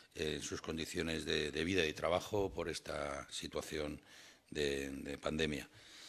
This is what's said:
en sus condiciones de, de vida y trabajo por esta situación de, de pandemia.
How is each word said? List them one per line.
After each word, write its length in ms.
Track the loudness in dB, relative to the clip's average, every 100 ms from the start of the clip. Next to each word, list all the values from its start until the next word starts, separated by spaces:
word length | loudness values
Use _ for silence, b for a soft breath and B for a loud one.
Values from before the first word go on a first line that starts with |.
| B
en 280 | -2 0 0
sus 180 | -2 -4
condiciones 640 | -4 -2 -2 0 0 0
de, 260 | 2 2 2
de 140 | 2
vida 220 | 4 4 4
y 80 |
trabajo 580 | 4 4 4 4 2 2
por 160 | 0 -2
esta 580 | -4 -4 -2 -2 -4 -6
situación 720 | -8 -4 -4 -2 -2 -2 -4 b b b b _
de, 400 | 0 2 2 -2
de 260 | -4 -6 -2
pandemia. 500 | 0 2 2 2 -4 B B B